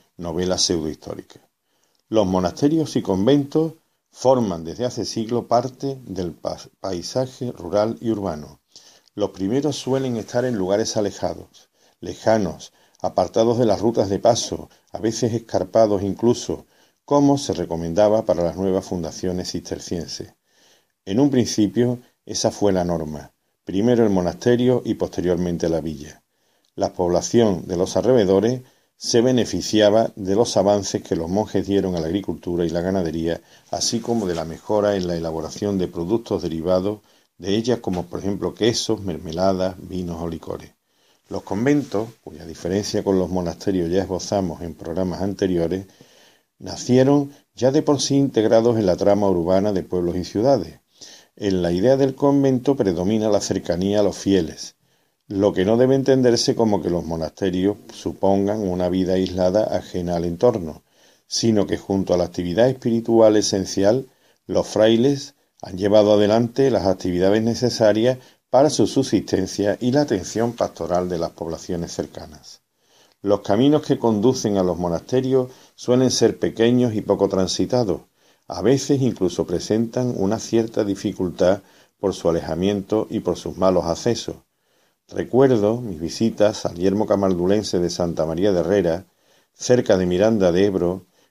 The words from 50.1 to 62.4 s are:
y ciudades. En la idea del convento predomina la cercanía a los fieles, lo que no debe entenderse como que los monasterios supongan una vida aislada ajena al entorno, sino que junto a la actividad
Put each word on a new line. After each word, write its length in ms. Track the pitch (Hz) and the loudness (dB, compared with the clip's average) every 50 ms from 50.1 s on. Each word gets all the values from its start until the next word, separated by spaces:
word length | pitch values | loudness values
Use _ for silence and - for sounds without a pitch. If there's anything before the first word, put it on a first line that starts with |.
| 85 | -2
y 80 | 92 85 | -4 -4
ciudades. 560 | - - 101 113 139 139 110 82 78 73 - _ _ _ - - - - - - _ _ | -4 -2 0 2 4 2 2 0 -4 -12 -18 _ _ _ -20 -20 -20 -20 -20 -20 _ _
En 260 | - 107 101 95 90 | -4 -2 0 0 2
la 100 | 87 85 | 2 2
idea 240 | 87 90 101 127 135 | 2 2 4 4 4
del 180 | 135 139 135 131 | 4 2 0 0
convento 640 | - 147 139 143 139 139 135 131 123 127 143 139 | 0 2 2 4 4 4 2 2 2 2 0 0
predomina 540 | - 110 95 87 85 90 98 110 110 107 110 | 2 2 0 0 0 0 0 0 0 2 2
la 100 | 101 101 | 2 0
cercanía 600 | - - 101 95 - - 85 87 95 98 101 104 | 0 -2 -4 -2 -2 -4 -2 -2 0 0 2 2
a 20 | |
los 120 | 101 95 - | 2 2 0
fieles, 600 | - - 95 98 92 82 73 - - - - - _ _ _ _ _ _ _ _ _ _ | -2 0 2 2 2 2 0 -6 -12 -16 -18 -20 _ _ _ _ _ _ _ _ _ _
lo 280 | - 104 95 202 202 - | -6 -2 0 2 2 2
que 100 | 92 92 | 2 2
no 140 | 101 113 120 | 2 4 4
debe 160 | 131 127 135 | 4 4 2
entenderse 600 | 135 131 135 131 131 127 123 113 117 - - 127 | 2 2 2 2 4 4 4 2 2 0 0 0
como 280 | - 117 110 104 90 | 2 2 2 0 0
que 80 | 78 87 | -2 -2
los 160 | 87 85 82 | -2 -4 -4
monasterios 720 | 80 82 82 80 78 - - 101 95 90 92 92 101 104 - - - - | -6 -6 -6 -6 -8 -6 -4 -4 -2 0 0 0 0 0 -2 -8 -20 -14
supongan 720 | - - 90 - - - 95 98 101 98 101 107 110 104 92 | -10 -10 -10 -6 -2 0 2 2 2 0 0 -2 -2 -2 -2
una 220 | 90 90 90 90 | -2 0 0 0
vida 240 | 92 92 92 87 92 | 0 0 0 2 2
aislada 600 | 95 95 87 82 92 90 92 92 107 - - - | 0 0 0 0 0 0 2 2 2 2 0 -2
ajena 420 | 92 - - - 92 87 87 87 | -4 -6 -6 -6 -6 -4 -4 -2
al 100 | 85 87 | -2 -2
entorno, 560 | 87 85 85 123 123 120 104 85 78 73 76 _ _ _ _ _ _ _ _ _ - | -4 -2 2 2 2 2 0 -4 -8 -12 -14 _ _ _ _ _ _ _ _ _ -10
sino 380 | - - - 113 110 104 90 | -6 -2 0 2 2 2 2
que 120 | 80 90 - | 0 -2 -4
junto 340 | - - 98 98 90 - | -2 -2 -2 0 0 2
a 60 | 90 90 | 0 0
la 60 | 87 | 0
actividad 440 | 85 - - | -2 -4 -6